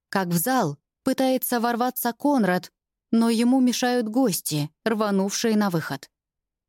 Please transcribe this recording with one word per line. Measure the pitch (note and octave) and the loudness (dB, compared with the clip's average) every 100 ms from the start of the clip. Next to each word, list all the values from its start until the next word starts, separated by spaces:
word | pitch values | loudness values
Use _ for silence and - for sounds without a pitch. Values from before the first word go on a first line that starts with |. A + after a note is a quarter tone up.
| - | -6
как | G3 F3+ | -4 0
в | E3+ | -2
зал | B3 C4 E3+ C#3+ _ _ - | 0 0 0 -4 _ _ -4
пытается | C4 C4 C4 - B3 | 0 0 0 -2 -2
ворваться | A#3 A#3 B3 - A#3+ | 0 0 -2 -2 -6
Конрад, | A3+ C#4+ C#4 F#3+ F3+ - _ _ _ - | -2 0 2 2 0 -4 _ _ _ -2
но | A3+ A#3 | 2 2
ему | A3+ A#3+ C4 | 2 2 4
мешают | B3+ A3 B3 B3 A3 | 2 0 0 0 0
гости, | A3+ B3+ E3+ - D3+ D3 _ | 0 0 0 -4 -4 -4 _
рванувшие | A3 A3 G#3+ G3 G3 - A#3 G#3+ | -4 -2 0 0 0 -2 0 2
на | G#3 | 0
выход. | E3+ - C#3 - _ _ _ _ _ | -2 -4 -10 -12 _ _ _ _ _